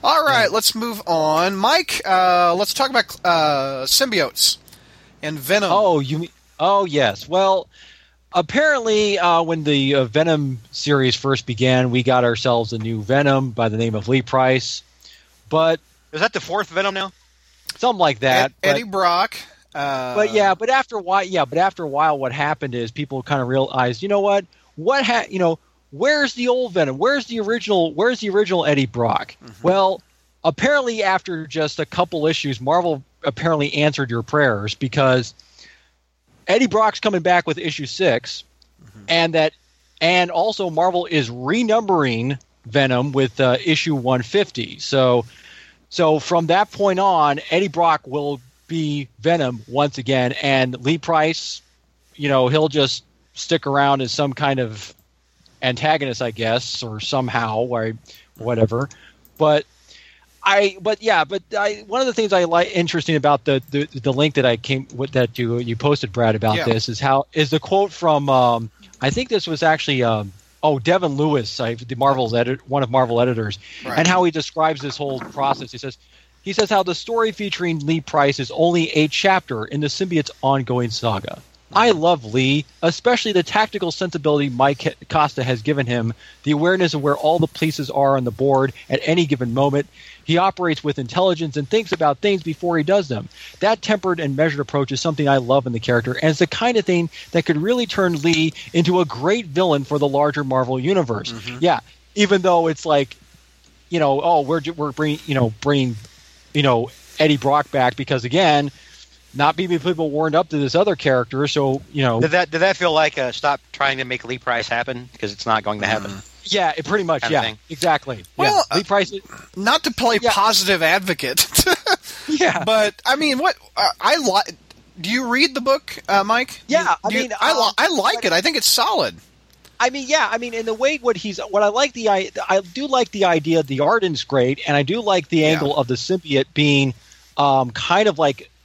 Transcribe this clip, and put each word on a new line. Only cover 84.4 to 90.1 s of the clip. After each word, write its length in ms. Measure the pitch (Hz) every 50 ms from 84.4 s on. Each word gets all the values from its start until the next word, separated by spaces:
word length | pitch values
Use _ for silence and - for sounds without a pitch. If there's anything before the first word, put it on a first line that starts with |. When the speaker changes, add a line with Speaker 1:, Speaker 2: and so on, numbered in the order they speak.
| 143 143
Speaker 2:
Mike 480 | 123 120 131 143 143 127 - - - _ - _
Costa 360 | - 160 151 143 - - 127
has 180 | 123 127 113 107
given 240 | 139 151 139 135
him, 280 | 117 123 120 113 113 113 - - - - _ _
the 80 | 143
awareness 440 | 151 147 156 175 185 190 185 165 156
of 80 | 151 135
where 140 | 147 143
all 220 | - - 151 160 175
the 80 | 160
pieces 440 | 156 - - - 160 151 - 143 123
are 260 | - 139 139 139 135
on 80 | 135 123
the 80 | 120 107
board 400 | - 131 139 135 135 135 135 120 - - -
at 120 | 131 - -
any 200 | - 160 180 170
given 280 | 143 147 123 127 120 117
moment. 320 | 131 139 143 135 143 143 - _ - - -